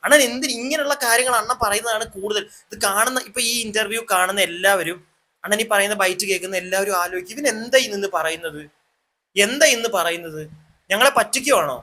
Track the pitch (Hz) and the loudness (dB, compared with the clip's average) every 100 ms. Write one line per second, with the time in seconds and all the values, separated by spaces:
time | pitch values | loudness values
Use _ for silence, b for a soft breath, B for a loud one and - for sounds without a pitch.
0 | - 294 254 247 277 233 254 302 285 277 | 4 4 4 0 -6 -6 -4 -2 -2 -2
1 | 247 233 254 240 214 254 220 202 233 214 | 2 2 2 0 -2 -2 0 0 -2 -4
2 | 226 196 196 208 196 B B 202 202 196 | -6 -8 -4 -4 -6 B B -2 0 2
3 | 233 254 220 240 233 240 220 208 208 226 | 2 0 -4 -6 -4 -2 -2 -2 -2 -2
4 | 233 185 185 202 180 170 190 196 160 175 | 0 2 2 2 0 2 2 4 0 -6
5 | _ _ _ _ - 208 220 208 202 208 | _ _ _ _ -4 -2 2 2 2 0
6 | 190 185 202 185 185 190 180 190 196 185 | 0 0 -2 -2 -2 -6 -2 -2 0 -2
7 | 180 180 180 233 285 220 233 262 226 202 | -2 -6 -10 -2 -2 -2 2 2 2 -4
8 | 196 180 160 165 165 151 151 _ _ _ | -2 -2 -2 -4 -8 -10 -16 _ _ _
9 | _ _ _ - 202 269 311 247 226 190 | _ _ _ 0 0 4 4 4 0 -2
10 | 170 170 170 156 156 - _ _ _ 202 | -2 -4 -8 -12 -14 -18 _ _ _ 4
11 | 262 247 226 269 262 233 151 123 | 4 4 0 -2 2 2 2 -4